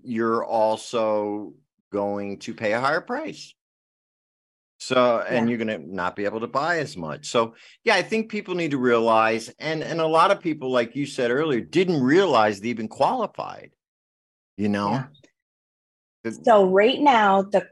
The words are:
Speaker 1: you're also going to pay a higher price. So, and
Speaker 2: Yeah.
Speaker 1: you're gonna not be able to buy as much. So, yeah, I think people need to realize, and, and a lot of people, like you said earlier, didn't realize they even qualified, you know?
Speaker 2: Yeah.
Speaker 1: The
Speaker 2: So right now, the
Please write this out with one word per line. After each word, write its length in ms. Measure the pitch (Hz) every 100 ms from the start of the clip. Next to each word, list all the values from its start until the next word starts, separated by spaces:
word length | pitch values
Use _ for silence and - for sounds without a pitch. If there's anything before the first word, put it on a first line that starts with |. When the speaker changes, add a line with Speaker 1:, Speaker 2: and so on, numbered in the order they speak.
Speaker 1:
you're 400 | 127 113 113 113 -
also 1080 | 113 110 110 - 117 110 107 104 104 92 73 _ _ _
going 460 | 101 101 101 101 98
to 140 | -
pay 200 | 110 107
a 60 | 117
higher 220 | 135 165
price. 540 | 175 254 311 151 - _ _ _ _ _ _ _ _ _ _ _ _ -
So, 380 | - 127 123 113
and 260 | 92 123 117
Speaker 2:
Yeah. 40 |
Speaker 1:
you're 80 | 117 110
gonna 120 | 98
not 360 | 71 92 90 104
be 80 |
able 160 | 101 110
to 80 | 117
buy 320 | 135 156 170
as 160 | 135 92
much. 300 | 78 71 -
So, 260 | 120 117 - - _
yeah, 120 | 226 196
I 60 |
think 280 | 175 220 220
people 260 | 208 180 175
need 160 | 165
to 60 | 143
realize, 720 | 123 117 113 110 113 113 113 -
and, 240 | 151 156
and 160 | 139 165
a 80 | 160
lot 240 | 160 190
of 80 | 196
people, 320 | 170 147 131
like 240 | 123 117 135
you 100 | 143
said 260 | - 120
earlier, 280 | 127 160 120
didn't 420 | - 160 185 170
realize 600 | 127 170 190 120 107 98
they 80 | 113
even 180 | 117 110
qualified, 840 | - 151 254 214 - - 50 - _ _ _ _ _ _ _ _ -
you 140 | 104
know? 220 | 101 101
Speaker 2:
Yeah. 120 | 123 131 _ _ _ _ _ _ _ _ _ _ _
Speaker 1:
The 80 | 113 -
Speaker 2:
So 220 | 247 214 190
right 300 | 190 220 269
now, 420 | 294 233 202 196
the 260 | 196 196 -